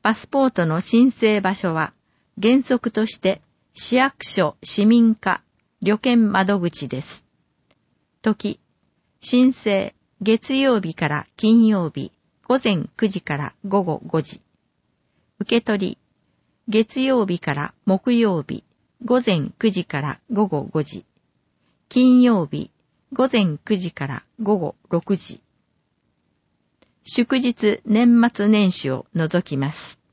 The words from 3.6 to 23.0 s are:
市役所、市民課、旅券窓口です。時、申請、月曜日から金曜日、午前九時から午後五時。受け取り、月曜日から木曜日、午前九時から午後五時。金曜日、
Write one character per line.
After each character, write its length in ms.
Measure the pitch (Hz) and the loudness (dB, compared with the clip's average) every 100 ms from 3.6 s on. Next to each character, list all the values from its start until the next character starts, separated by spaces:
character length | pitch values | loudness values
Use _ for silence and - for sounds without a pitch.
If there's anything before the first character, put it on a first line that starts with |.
| _ | _
市 220 | - - 247 | -14 -2 0
役 280 | 269 _ | 0 _
所、 320 | - - 160 - | -6 -2 -2 -4
市 240 | - - 208 | -8 0 4
民 280 | 240 226 | 6 4
課、 280 | 220 - - _ _ _ _ | 2 -4 -4 _ _ _ _
旅 180 | 185 214 | -2 0
券 340 | 262 240 214 | 2 2 2
窓 260 | 190 190 202 | 2 0 0
口 280 | 175 - 143 | -2 -6 -8
で 120 | 131 | -10
す。 240 | - - _ _ _ _ _ _ _ _ _ _ | -12 -20 _ _ _ _ _ _ _ _ _ _
時、 380 | 220 214 208 - _ _ _ _ _ _ | -4 -4 -6 -10 _ _ _ _ _ _
申 320 | - 247 254 | -2 4 4
請、 420 | 254 214 196 - _ _ _ | 2 -2 -2 -4 _ _ _
月 340 | 202 226 - | 0 0 0
曜 260 | 269 269 226 | 0 2 0
日 140 | 170 | -2
か 140 | 156 151 | -4 -4
ら 180 | 147 - - | -4 -8 -2
金 300 | 214 226 220 | 4 6 6
曜 240 | 202 160 | 2 -2
日、 220 | - - _ _ _ - | -6 -12 _ _ _ -2
午 120 | 254 | 0
前 220 | 233 180 - - | 0 -2 -6 -4
九 120 | 214 | -4
時 120 | 190 | -4
か 160 | - 147 | -8 -8
ら 180 | 143 _ | -8 _
午 200 | 202 196 | -4 -2
後 180 | 180 147 - | -2 -6 -4
五 140 | 160 | -4
時。 200 | - - _ _ _ _ _ _ _ _ _ _ | -4 -16 _ _ _ _ _ _ _ _ _ _
受 220 | - 233 | -2 -2
け 0 | |
取 300 | 226 208 196 | 0 -4 -4
り、 80 | - _ _ _ _ _ _ - | -8 _ _ _ _ _ _ -2
月 320 | 214 220 262 | 0 0 -2
曜 260 | 262 254 196 | 0 0 0
日 120 | 175 | -4
か 160 | - | -4
ら 200 | 143 147 _ - | -6 -8 _ -2
木 280 | 190 - | 0 2
曜 280 | 240 226 170 | 2 2 0
日、 220 | 143 147 _ _ _ _ | -6 -12 _ _ _ _
午 180 | - 247 | 0 0
前 260 | 247 175 139 - | 2 -2 -2 -2
九 120 | 226 | -2
時 140 | 185 | -2
か 160 | - 147 | -6 -6
ら 200 | 143 - _ | -6 -10 _
午 180 | 208 202 | -2 -2
後 140 | 151 | -2
五 180 | 135 156 | -4 -6
時。 240 | 143 92 _ _ _ _ _ _ _ _ _ | -6 -10 _ _ _ _ _ _ _ _ _
金 320 | 247 254 247 | 2 6 6
曜 260 | 247 214 151 | 6 4 0
日、 240 | 147 - _ _ _ | -8 -10 _ _ _